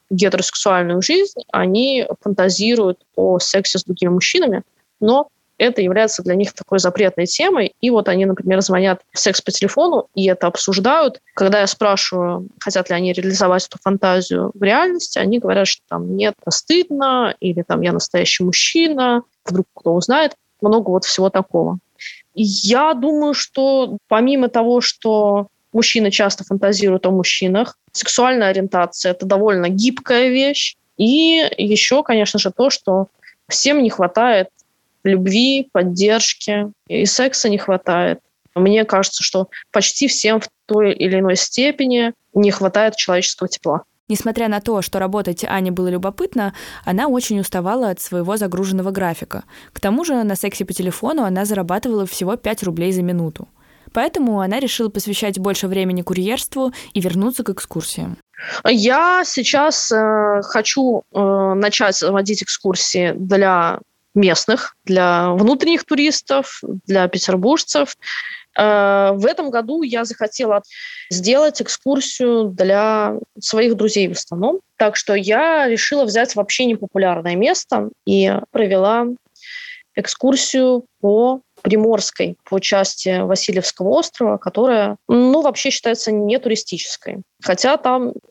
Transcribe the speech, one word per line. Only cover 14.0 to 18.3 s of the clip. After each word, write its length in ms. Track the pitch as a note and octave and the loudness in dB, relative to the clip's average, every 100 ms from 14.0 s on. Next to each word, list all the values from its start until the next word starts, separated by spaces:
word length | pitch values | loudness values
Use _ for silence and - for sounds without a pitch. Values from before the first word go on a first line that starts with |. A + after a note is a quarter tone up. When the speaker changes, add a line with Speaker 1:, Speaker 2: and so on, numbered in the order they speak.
| F#3+ F#3 F3+ F3+ F#3+ | 2 2 0 -2 -4
Speaker 1:
в 100 | G3 | -2
реальности, 560 | G3+ B3+ F4+ F4 - - | 2 2 2 -2 -4 -2
они 180 | G3 A#3 | 0 0
говорят, 300 | F#3+ F#3+ F#3+ | 2 2 0
что 140 | - _ | -2 _
там 280 | F3 F3 F#3+ | -6 -4 -2
нет, 180 | G#3 - - | -2 -4 -6
стыдно, 880 | - - E4+ F4 C#4+ C4+ B3+ A3+ - | -6 0 0 0 -2 0 0 0 -2
или 200 | F#3 E3+ | -4 -4
там 200 | F3 E3+ | -2 -2
я 100 | F3 | 0
настоящий 520 | E3+ - F3 F3+ | -2 -2 -2 0